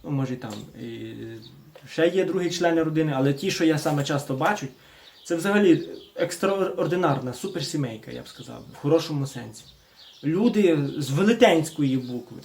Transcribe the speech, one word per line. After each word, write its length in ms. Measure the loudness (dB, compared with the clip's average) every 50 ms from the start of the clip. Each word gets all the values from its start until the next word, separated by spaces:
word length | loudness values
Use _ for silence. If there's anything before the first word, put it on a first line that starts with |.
| -6
ну, 60 | -4
може, 260 | -2 -2 -2 -2 -4
там, 160 | -8 -8 -12 -12 -12 -14 -16 -16 -14
і 320 | -12 -12 -12 -12 -12 -12 -12 -12 -14 -14 -14 -16 -18 -20 -20 -20 -20 -20 _ -20 -20 -8
ще 200 | 0 2 2 2
є 160 | 4 2 0
другі 260 | 0 0 -2 -2 -2
члени 320 | -2 2 2 2 4 2
родини, 300 | 2 2 0 0 0 2 0
але 180 | 2 2 0 0
ті, 160 | 0 -2 -4
що 140 | 0 2 2
я 140 | 2 2 2
саме 260 | 0 0 0 0 0
часто 300 | 0 -2 -2 -2 -4 -4
бачу, 320 | 0 0 0 0 -2 -6 -12 -12 _ -20 -20 -20 -20 -20 -20 -20 -20 -6
це 120 | -6 -4
взагалі 520 | -2 0 2 4 6 6 6 6 4 2 -8 -12 -14 -18 -14 _
екстраординарна 1200 | -4 -4 -4 -2 -2 0 0 0 0 -2 -2 -2 -2 -2 0 0 2 2 2 0 0 -2 -8
суперсімейка, 760 | -8 -6 -8 -8 -6 -6 -6 -4 -4 -4 -4 -4 -6 -10 -12 -14
я 120 | -14 -14
б 60 | -14 -16
сказав, 360 | -18 -18 -18 -16 -16 -16 -16 -18
в 40 | -18
хорошому 500 | -6 0 2 2 2 2 0 -4 -4 -4
сенсі. 380 | -4 -6 -10 -12 -12 -16 -18 -20 -20 -20 _ _ _ _ -20 -20 -20 -20 -6 -2
Люди 640 | 0 2 2 2 4 4 4 4 4 4 4 0 -2 -4 -4
з 120 | -4 -2
велетенської 880 | 0 2 4 4 6 6 6 6 8 4 2 0 -2 0 0 2 2
букви. 420 | 0 -2 -4 -8 -10 -10 -12 -18 -18